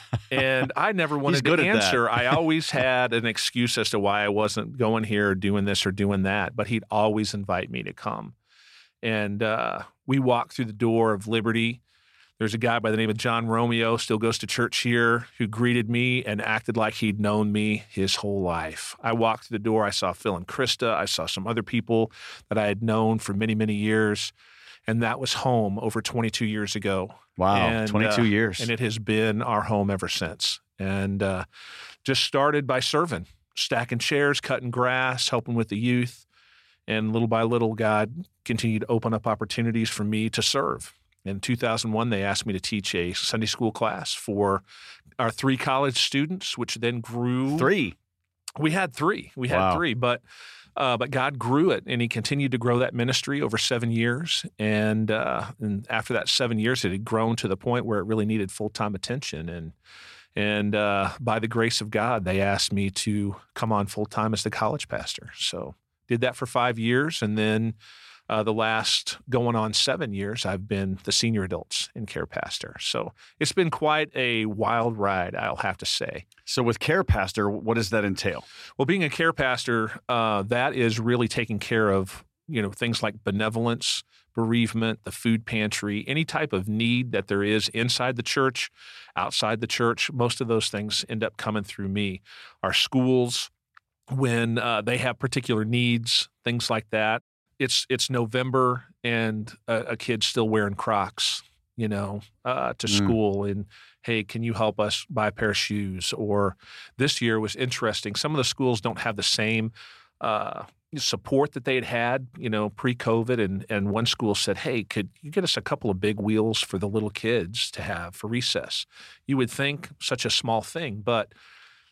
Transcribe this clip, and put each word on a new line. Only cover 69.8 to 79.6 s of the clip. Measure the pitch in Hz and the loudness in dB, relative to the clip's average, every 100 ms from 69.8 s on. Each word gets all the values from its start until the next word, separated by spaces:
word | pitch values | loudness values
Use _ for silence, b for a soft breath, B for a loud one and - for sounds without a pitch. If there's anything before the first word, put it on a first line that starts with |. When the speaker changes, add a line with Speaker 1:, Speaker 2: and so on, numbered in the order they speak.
| - 160 135 | 0 0 -2
Speaker 1:
years, | 98 101 123 98 | -4 -4 -4 -4
I've | 95 101 | -4 -2
been | 98 95 92 - | -2 -2 -4 -2
the | |
senior | - 117 110 | 0 2 0
adults | 92 87 - - - 123 | -2 -4 -6 -6 -6 -10
in | 104 | -8
care | - 85 | -6 -6
pastor. | - - - - - | -6 -6 -8 -10 -8
So | - - - - B B | -4 -4 -4 -10 B B
it's | 151 | 0
been | - 170 | 2 0
quite | - 151 151 156 135 | 2 2 2 0 0
a | 123 113 110 | 0 2 0
wild | 104 107 117 117 110 | 0 2 2 0 0
ride, | 98 95 90 | 0 2 0
I'll | - 107 - | -2 -2 -2
have | 98 95 | -2 -2
to | - | -4
say. | - - - - _ | -2 -4 -8 -14 _
Speaker 2:
So | - - | -6 0
with | 120 113 | 0 0
care | - 175 - | 2 2 4
pastor, | 107 95 - 101 | 2 2 2 0
what | 104 107 117 | 0 0 0
does | 101 | 2
that | 113 | 2
entail? | 104 92 98 78 - B B - | 2 0 -2 -4 -10 B B -2
Speaker 1:
Well, | 135 | 0
being | 190 | 2
a | 156 | 0
care | - 165 | 2 0
pastor, | 160 131 123 | 2 0 0